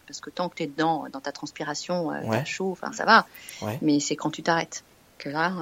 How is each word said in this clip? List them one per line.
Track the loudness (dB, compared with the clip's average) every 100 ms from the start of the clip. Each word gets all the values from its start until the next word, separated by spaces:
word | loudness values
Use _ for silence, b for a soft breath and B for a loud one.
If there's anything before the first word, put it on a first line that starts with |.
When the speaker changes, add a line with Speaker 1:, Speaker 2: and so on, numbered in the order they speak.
| -12
Speaker 1:
Parce | -14
que | -10
tant | -4 -4
que |
t'es | -2 -4
dedans, | 0 2 2 -2
dans | -8
ta | -8
transpiration, | -8 -8 -6 -6 -6 -2 -2 0
euh, | -2
Speaker 2:
Ouais. | 0 0
Speaker 1:
t'as |
chaud, | 0 -2 -4
enfin, | -4 -6
ça | -2
va. | 6 8 6 B B B
Speaker 2:
Ouais. | -4 0
Speaker 1:
Mais | 4 4
c'est | 2
quand | -2 -2
tu | -2
t'arrêtes, | 2 2 0 -6 -16 -20 _ -14
que | -6
là, | 0 0 0